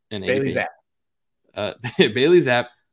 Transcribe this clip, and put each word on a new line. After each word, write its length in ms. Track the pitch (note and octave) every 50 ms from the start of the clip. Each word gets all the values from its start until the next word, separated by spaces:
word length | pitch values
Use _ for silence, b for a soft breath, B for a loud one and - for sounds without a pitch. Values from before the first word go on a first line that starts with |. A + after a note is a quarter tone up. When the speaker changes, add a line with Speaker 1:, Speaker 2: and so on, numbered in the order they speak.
| _ _
Speaker 1:
in 100 | A2 G#2
Speaker 2:
Bailey 160 | F#2+ G#2+ B2+ C3+
Speaker 1:
A 60 | C#3
D 40 | C3 -
P. 20 |
Speaker 2:
Zappe. 120 | A#2 F#2 E2+ - _ _ _ _ _ _ _ _ _ _ _ _ _ _ _ _
Speaker 1:
Uh, 180 | F#2+ G#2 G2 - - -
<laughs> 140 | B2 - - F3 B2 G#2+
Bailey 260 | A#2+ C3 D#3+ F3+ F3+
Zappe, 300 | D3+ C3 B2 A#2+ B2 - - _ _ _